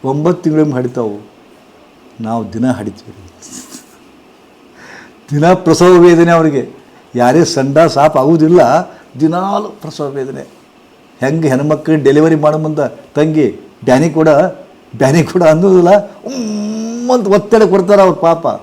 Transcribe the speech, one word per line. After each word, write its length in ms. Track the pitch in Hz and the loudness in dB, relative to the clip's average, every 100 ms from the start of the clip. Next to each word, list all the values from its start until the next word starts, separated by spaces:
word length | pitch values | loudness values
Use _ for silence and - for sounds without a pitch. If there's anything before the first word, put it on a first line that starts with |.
ಒಂಬತ್ತು 400 | 135 143 160 175 | -4 -2 -2 -2
ತಿಂಗಳಿಗೊಮ್ಮೆ 320 | 160 151 151 127 | -2 0 0 -2
ಹಡಿತಾವು, 440 | 127 123 110 101 - _ _ _ _ _ _ _ _ - | -6 -6 -8 -8 -18 _ _ _ _ _ _ _ _ -14
ನಾವು 320 | 110 117 101 | -8 -8 -8
ದಿನ 180 | 110 127 | -6 -4
ಹಡಿತೀವಿ 440 | 127 104 95 - - | -4 -8 -14 -20 -20
ರೀ." 120 | 92 _ - - - - _ _ _ _ _ _ _ _ _ - - - - _ - 147 | -20 _ -20 -20 -20 -20 _ _ _ _ _ _ _ _ _ -20 -20 -20 -20 _ -8 -2
ದಿನ 180 | 165 | 2
ಪ್ರಸವ 480 | 185 165 160 180 180 | 2 0 2 4 6
ವೇದನೆ 300 | 175 170 170 | 6 4 4
ಅವ್ರಿಗೆ, 380 | 170 160 139 - - _ _ _ 120 | 2 2 -2 -6 -16 _ _ _ -2
ಯಾರೇ 300 | 123 151 165 | 2 2 0
ಸಂಡ 340 | 139 135 143 | -2 -2 2
ಸಾಪ್ 380 | 165 139 151 143 | 2 2 0 2
ಆಗುವುದಿಲ್ಲ, 440 | 143 165 156 175 123 156 180 - _ 127 | 0 2 4 4 4 0 -4 -16 _ -4
ದಿನಾಲು 500 | 156 170 196 202 208 | -2 -2 -4 -6 -8
ಪ್ರಸವ 400 | - 156 151 143 | -14 -16 -10 -10
ವೇದನೆ. 320 | 139 135 135 139 _ _ _ _ _ _ _ | -8 -10 -12 -18 _ _ _ _ _ _ _
ಹೆಂಗೆ 280 | 127 160 156 | -4 -2 -2
ಹೆಣ್ಮಕ್ಳಿಗೆ 560 | 131 151 151 - 156 | -2 -2 -4 -2 0
ಡೆಲಿವರಿ 320 | 139 143 160 156 | 2 2 2 2
ಮಾಡೋ 220 | 151 156 | 0 0
ಮುಂದೆ, 440 | 156 151 131 - - 147 | -4 -4 -6 -8 -8 -2
"ತಂಗಿ 360 | 156 156 123 - - _ | -2 0 -2 -4 -20 _
ಬ್ಯಾನಿ 260 | - 127 165 | 0 0 0
ಕೊಡ, 200 | 156 160 143 180 - - _ _ 117 | 0 2 2 0 -4 -20 _ _ -4
ಬ್ಯಾನಿ 260 | 135 160 | 0 0
ಕೊಡ" 200 | 147 180 | 0 0
ಅನ್ನೋದಿಲ್ಲ, 720 | 165 156 190 185 175 208 202 - | 2 2 2 4 4 2 0 -16
"ಉಮ್" 880 | - 269 220 208 208 220 226 233 240 | -12 -10 -10 -8 -8 -10 -10 -8 -2
ಅಂತ 160 | 254 196 | -2 0
ಒತ್ತಡ 360 | 202 - 220 | 0 2 0
ಕೊಡ್ತಾರೆ 380 | 202 196 185 202 | 2 0 2 4
ಅವ್ರ 180 | 190 165 | 4 2
ಪಾಪ. 280 | 165 165 143 101 | 0 0 -4 -8